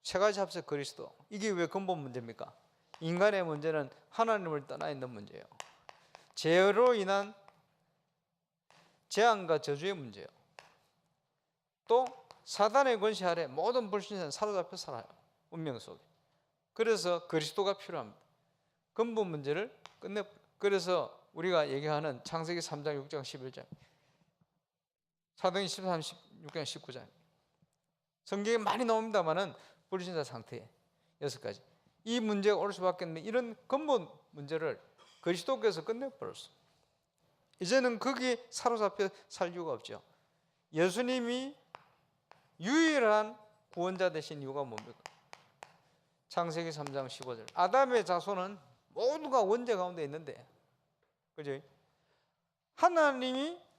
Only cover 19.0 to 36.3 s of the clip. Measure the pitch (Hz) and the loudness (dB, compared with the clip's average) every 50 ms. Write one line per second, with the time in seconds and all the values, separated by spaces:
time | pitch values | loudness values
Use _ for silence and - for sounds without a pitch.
19 | 226 240 226 220 208 180 160 147 139 139 151 175 214 - - - _ - _ _ | 0 0 0 -2 -2 -2 -4 -4 -2 -2 -2 -2 -2 -6 -10 -18 _ -20 _ _
20 | - - 196 208 196 - - - _ _ _ _ - 202 196 190 165 180 180 165 | -12 -6 -6 -6 -6 -8 -14 -20 _ _ _ _ 2 4 4 4 2 2 2 2
21 | 131 - - - _ _ _ 160 165 185 180 165 151 143 135 139 147 151 151 147 | 0 -2 -8 -20 _ _ _ -4 0 2 4 4 4 2 0 -2 -2 0 -2 0
22 | 156 151 131 120 - - - 165 160 160 175 170 160 - 156 147 143 156 147 139 | 0 -2 -6 -6 -8 -6 -6 -4 -2 -2 -4 -4 -4 -6 -8 -4 -4 -4 -4 -4
23 | 135 - - 147 139 - - 139 127 131 127 - - _ - _ - _ _ _ | -6 -8 -8 -8 -8 -8 -12 -12 -12 -12 -14 -14 -16 _ -18 _ -20 _ _ _
24 | _ _ _ _ _ _ _ _ _ _ _ _ _ _ _ _ _ _ _ _ | _ _ _ _ _ _ _ _ _ _ _ _ _ _ _ _ _ _ _ _
25 | _ _ _ _ _ _ _ - - 185 175 196 196 - - - 185 185 175 160 | _ _ _ _ _ _ _ 0 0 0 2 2 -4 -4 -6 -6 -4 -2 -2 -2
26 | 147 - - - _ _ - - 165 147 - 165 143 - - 165 - - 123 123 | -4 -8 -12 -16 _ _ -20 -20 -18 -10 -8 -8 -8 -8 -10 -12 -14 -14 -16 -16
27 | 123 123 _ _ _ _ _ _ _ _ _ _ _ _ _ _ _ _ _ _ | -16 -18 _ _ _ _ _ _ _ _ _ _ _ _ _ _ _ _ _ _
28 | _ _ _ _ _ - 196 202 202 220 233 226 214 202 - 226 254 226 226 220 | _ _ _ _ _ -6 -4 -2 0 0 0 2 2 0 0 0 2 2 2 2
29 | 220 226 214 202 175 160 156 180 202 165 117 - - - _ _ _ _ 190 190 | 2 2 0 2 2 2 2 0 0 -4 -6 -14 -20 -20 _ _ _ _ -8 -6
30 | 180 151 170 160 143 - 135 117 104 - 123 117 - - _ _ _ _ _ _ | -6 -4 -4 -4 -4 -4 -8 -14 -14 -12 -14 -14 -14 -16 _ _ _ _ _ _
31 | _ _ _ _ 147 143 123 123 - 110 101 - _ _ _ _ _ _ _ _ | _ _ _ _ -6 -6 -6 -6 -8 -8 -8 -10 _ _ _ _ _ _ _ _
32 | _ 220 233 247 220 214 208 202 196 208 208 175 180 202 190 185 180 185 180 180 | _ -2 -2 0 0 0 0 2 4 4 4 4 0 -2 -2 0 0 0 0 0
33 | 180 165 160 160 160 214 220 254 247 233 220 - _ _ 262 277 320 294 269 220 | -6 -6 -6 -8 -6 -2 -2 -2 -2 -2 -10 -16 _ _ -2 -2 2 2 2 2
34 | 160 151 - - _ _ - 151 143 139 160 160 165 151 113 - - _ _ _ | 0 -4 -16 -20 _ _ -14 -14 -8 -4 -4 -2 -2 -2 -4 -6 -12 _ _ _
35 | - - _ _ - 175 175 170 - - 262 226 214 220 180 160 151 - 226 240 | -20 -20 _ _ -2 -2 -2 -2 0 -2 -2 2 2 0 0 0 -4 -6 -6 -4
36 | 277 269 - - - - | -6 -8 -8 -10 -12 -12